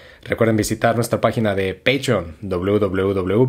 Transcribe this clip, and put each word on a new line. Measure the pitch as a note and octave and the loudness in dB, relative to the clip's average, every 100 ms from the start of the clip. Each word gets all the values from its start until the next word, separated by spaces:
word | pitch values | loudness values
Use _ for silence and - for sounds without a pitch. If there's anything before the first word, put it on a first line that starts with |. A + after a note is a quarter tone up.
| - - | -20 -12
Recuerden | - - A2+ A2 | -4 0 2 2
visitar | G2 A2 A#2 A2+ | 0 0 0 0
nuestra | A#2 G#2+ | 0 0
página | A#2 A#2+ A2 | 0 0 -2
de | G2 F#2+ | 0 -2
Patreon, | F2+ - C#3 C3 G#2 E2 D#2+ | -2 -2 0 0 -2 -2 -10
w | G2 F2+ F#2+ G#2 | -6 -2 2 2
w | G2+ F#2+ G2 | 2 0 0
w | F#2+ F2+ G#2 | 0 0 2